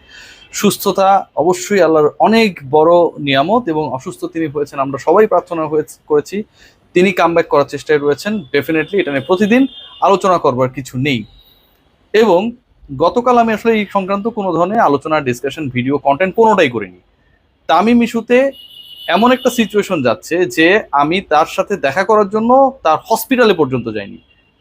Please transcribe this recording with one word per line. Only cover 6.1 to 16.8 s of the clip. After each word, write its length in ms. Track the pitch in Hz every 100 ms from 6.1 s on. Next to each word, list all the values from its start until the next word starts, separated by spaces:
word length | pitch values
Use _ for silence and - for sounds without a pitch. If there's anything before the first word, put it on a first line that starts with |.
| 147 - 196 214 _ _ _ _
তিনি 180 | 175 190
কামব্যাক 360 | 185 165 170 165
করার 160 | 151
চেষ্টায় 340 | 135 143 - 151
রয়েছেন, 400 | 143 143 208 214
definitely 640 | 135 143 135 160 151 196
এটা 100 | 147
নিয়ে 140 | 139 131
প্রতিদিন 400 | 185 208 240 269 - - -
আলোচনা 380 | 170 196 196 170
করবার 300 | 151 123 127
কিছু 300 | 131 131 127
নেই। 260 | 143 120 104 - _ _ _ _ _ _ _
এবং 400 | 208 220 175 226 240 _ _ - 135
গতকাল 420 | 170 240 247 240
আমি 140 | 226
আসলে 200 | 208 233
এই 140 | 220 196
সংক্রান্ত 340 | 196 185 202 220
কোনো 260 | 226 190
ধরনের 260 | 165 180 226
আলোচনা, 420 | 175 143 156 156
ডিসকাশন, 480 | 135 120 139 143 143
ভিডিও, 300 | 123 127 143
কনটেন্ট 360 | 143 139 190
কোনোটাই 360 | 180 220 202 147
করিনি। 280 | 117